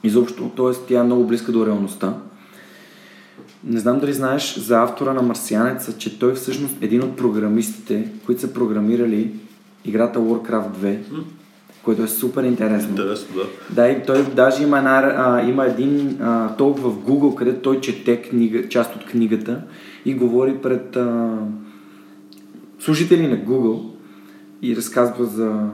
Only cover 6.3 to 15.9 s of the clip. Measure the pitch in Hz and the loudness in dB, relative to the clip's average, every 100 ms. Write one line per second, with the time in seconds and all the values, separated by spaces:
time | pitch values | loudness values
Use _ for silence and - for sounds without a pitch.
6.3 | 131 - 131 139 - 104 117 131 - 123 | 0 -4 -4 -6 -4 0 0 0 0 0
7.3 | 107 107 110 107 - - 107 110 - - | 0 2 0 0 -8 -4 -4 -4 -8 -4
8.3 | 123 - 120 113 107 104 120 117 107 110 | -2 -2 -2 -2 0 0 2 2 0 -2
9.3 | - - - - _ 113 110 117 120 113 | -6 -16 -20 -20 _ -4 0 0 2 0
10.3 | 113 - 110 98 92 98 107 - 156 - | 0 -2 -4 -4 -4 -4 -4 -8 -12 -12
11.3 | - - - - - - 110 110 - 127 | -16 -20 -20 -20 -6 -2 0 0 -2 -2
12.3 | 139 127 117 110 107 104 98 98 104 - | -2 0 0 0 0 -2 -2 -2 -4 -6
13.3 | 92 98 - - - 123 131 - 135 135 | -6 -8 -10 -4 2 4 2 2 2 2
14.3 | 123 131 135 147 139 131 135 135 127 127 | 4 4 4 2 4 6 6 4 2 2
15.3 | 123 120 135 127 113 139 | 4 2 2 0 0 0